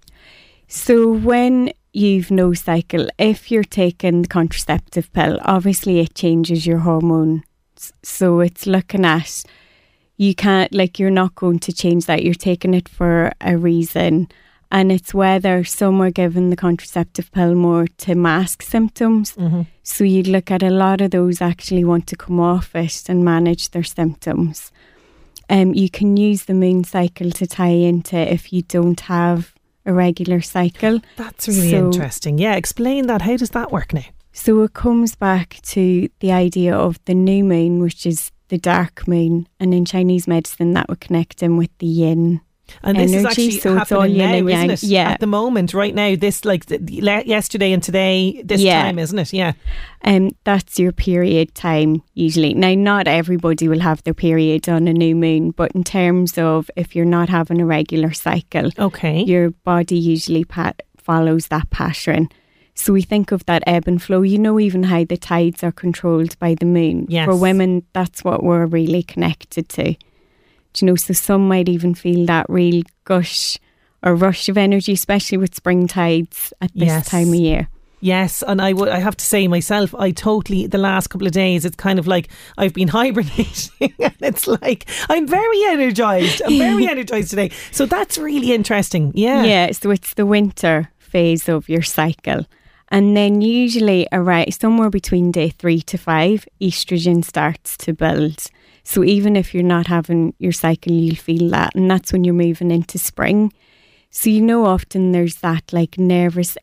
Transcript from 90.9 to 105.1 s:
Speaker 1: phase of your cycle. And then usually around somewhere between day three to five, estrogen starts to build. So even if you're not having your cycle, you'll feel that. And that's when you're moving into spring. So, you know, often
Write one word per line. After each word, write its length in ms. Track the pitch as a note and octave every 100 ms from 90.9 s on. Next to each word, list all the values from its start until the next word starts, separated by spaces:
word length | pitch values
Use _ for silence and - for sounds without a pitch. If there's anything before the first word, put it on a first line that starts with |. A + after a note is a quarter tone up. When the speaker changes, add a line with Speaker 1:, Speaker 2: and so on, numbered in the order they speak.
| _
Speaker 1:
phase 480 | - F3+ E3+ E3 -
of 200 | D#3+ -
your 140 | E3
cycle. 640 | D#3 - D#3+ D#3 - - - _ _ _ _
And 240 | G3 G3+ G#3
then 240 | G3+ G#3
usually 680 | A3 A#3+ B3 A#3 G#3 F#3 -
around 420 | F#3 F3+ E3+ D#3
somewhere 380 | - A3 A3+ A3
between 400 | G3 - F3+ F3
day 200 | E3+ D#3
three 300 | - F3 E3
to 140 | - F3+
five, 480 | - D#3+ E3+ G#3+ - _
estrogen 640 | F#3+ - - F3 E3+ E3+
starts 520 | E3 - D3+ D#3+ - -
to 140 | -
build. 540 | D#3 D#3+ D3+ D3+ D3+ - - _ _
So 220 | - G3+
even 320 | F3 G3+ G3+ G3+
if 180 | F3+
you're 80 | F3+
not 240 | F3+ F3 E3+
having 480 | E3+ D#3+ E3+ E3 -
your 120 | F#3
cycle, 400 | E3+ E3 E3 -
you'll 220 | E3+ E3
feel 360 | E3 - E3 E3+
that. 240 | - - -
And 120 | F#3
that's 240 | F#3+ -
when 120 | F#3
you're 100 | F3+
moving 380 | F3 E3+ E3 F3
into 260 | E3+ E3+ F3+
spring. 540 | - - - G3+ G#3+ - _ _ _ _ _
So, 180 | - A3
you 140 | G#3+
know, 220 | A3+ A#3 G#3+
often 460 | F#3 - F#3+ F#3